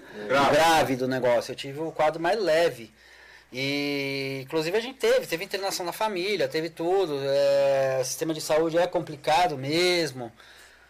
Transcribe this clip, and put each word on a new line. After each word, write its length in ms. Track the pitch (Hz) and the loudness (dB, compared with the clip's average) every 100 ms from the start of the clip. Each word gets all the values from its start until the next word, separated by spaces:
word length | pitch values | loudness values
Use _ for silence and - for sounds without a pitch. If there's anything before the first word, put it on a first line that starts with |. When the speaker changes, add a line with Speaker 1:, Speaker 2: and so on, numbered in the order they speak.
| - - - | -20 -12 -2
Speaker 1:
Grave. 220 | - - | 2 4
Speaker 2:
grave 420 | 120 165 160 127 127 | 6 6 4 4 0
do 120 | 131 | -2
negócio, 440 | 131 120 117 - | 0 2 2 0
eu 40 | 120 | -10
tive 240 | 139 139 | -10 -8
o 100 | 160 | -8
quadro 300 | - 156 160 | 0 0 2
mais 180 | 170 220 | -2 0
leve. 540 | 175 156 170 131 113 _ - - - - - | 2 4 2 0 -16 _ -20 -20 -20 -20 -14
E, 920 | 123 135 143 143 143 139 139 135 135 | -6 -4 -2 -2 -4 -4 -4 -6 -8
inclusive, 320 | 131 160 160 214 | -4 -4 -2 -2
a 40 | |
gente 180 | 247 - | -4 -2
teve, 280 | 220 262 - | 2 2 0
teve 160 | 165 | -6
internação 440 | 196 190 196 165 175 | -6 -6 -4 -4 -6
na 60 | |
família, 540 | - 220 185 190 190 175 | -4 -4 -4 -4 -2 -2
teve 200 | 160 165 | -2 -6
tudo. 500 | 165 170 196 175 143 | -4 0 0 0 -2
É, 760 | 139 139 139 139 139 135 135 131 | 0 2 4 4 4 2 2 0
o 40 | |
sistema 300 | 127 - 160 | -2 -4 -4
de 80 | 156 | -4
saúde 340 | - 156 165 165 | 0 2 2 2
é 100 | 175 | 2
complicado 720 | 180 160 147 156 160 180 139 | -2 -4 -6 0 2 2 0
mesmo. 720 | 135 165 180 175 151 127 117 - - - - - | -2 0 2 2 -2 -6 -12 -14 -20 -20 -20 -20